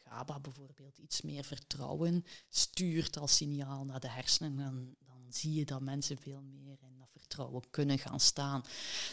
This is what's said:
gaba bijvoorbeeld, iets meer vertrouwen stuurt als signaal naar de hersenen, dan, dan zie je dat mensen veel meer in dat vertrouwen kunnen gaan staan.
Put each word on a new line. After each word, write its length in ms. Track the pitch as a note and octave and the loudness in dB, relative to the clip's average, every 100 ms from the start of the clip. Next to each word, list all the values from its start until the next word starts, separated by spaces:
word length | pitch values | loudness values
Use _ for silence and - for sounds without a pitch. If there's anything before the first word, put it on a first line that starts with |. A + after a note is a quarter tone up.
gaba 360 | B2 A#2 C#3 C#3+ | -10 -8 -6 -6
bijvoorbeeld, 580 | C#3+ C3+ C3+ C#3 C3+ - | -8 -12 -16 -18 -20 -18
iets 240 | D3+ - | -6 -4
meer 220 | D3+ C#3+ | -4 -6
vertrouwen 800 | C#3+ C#3 - C3+ C3+ D3 E3+ F3 - - - | -6 -8 -8 -6 -2 2 4 4 2 -8 0
stuurt 720 | - - - F3+ D#3+ - D3+ | 4 4 4 2 2 0 0
als 180 | C#3+ - | 4 4
signaal 480 | D3 C#3+ C3+ C#3 | 4 -2 -2 -4
naar 160 | C#3 C3 | -6 -6
de 80 | B2+ | -6
hersenen, 460 | A#2+ - - D#3 C#3 | -2 2 2 2 -2
dan, 380 | C#3 C3 B2+ - C3 | -4 -6 -8 -14 -20
dan 180 | B2+ B2 | -20 -10
zie 240 | - D#3 | -4 0
je 100 | D#3 | 0
dat 160 | C#3+ C3+ | 0 -2
mensen 380 | C3+ C#3 - C#3 | -2 -2 -2 -4
veel 240 | C#3+ C#3 | -10 -12
meer 340 | C#3 C#3 C#3 C3+ | -14 -16 -16 -18
in 160 | C3 C3 | -20 -20
dat 100 | B2+ | -20
vertrouwen 520 | - - - B2+ B2+ - | -18 -10 -6 -4 -4 -2
kunnen 280 | - C#3+ C3+ | 4 6 4
gaan 220 | - C3+ | 2 4
staan. 420 | - - C#3 C3+ - - - - - | 6 6 2 -2 -4 -8 -6 -4 -4